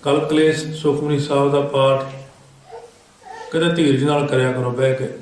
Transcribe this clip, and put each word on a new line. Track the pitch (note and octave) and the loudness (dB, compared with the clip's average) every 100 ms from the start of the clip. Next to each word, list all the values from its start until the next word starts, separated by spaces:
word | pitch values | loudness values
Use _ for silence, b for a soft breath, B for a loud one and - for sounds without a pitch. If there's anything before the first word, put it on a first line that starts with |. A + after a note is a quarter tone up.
ਕਲ | C#3+ D3 D3+ | 2 0 2
ਕਲੇਸ਼ | D#3 D#3 D#3 D#3 | 2 2 2 -6
ਸੁਖਮਨੀ | - D3+ C#3+ D3 C#3+ | -2 0 0 0 -2
ਸਾਹਿਬ | C#3+ C#3 C#3 | 0 0 2
ਦਾ | C#3+ | 2
ਪਾਠ | C#3+ C#3 C3+ C3+ C3+ - - - - - - - - - _ _ - - - | 0 2 2 2 -2 -12 -18 -20 -20 -20 -20 -20 -20 -20 _ _ -18 -16 -6
ਕਿਤੇ | E3 E3+ | -2 0
ਧੀਰਜ | E3 D3 C3 | 2 2 2
ਨਾਲ | D3 D3 C#3+ | 2 0 0
ਕਰਿਆ | B2+ C3 | 0 0
ਕਰੋ | B2+ B2 | -2 -4
ਬਹਿ | A#2+ C3 | 0 0
ਕੇ। | C3 - - | 0 -4 -6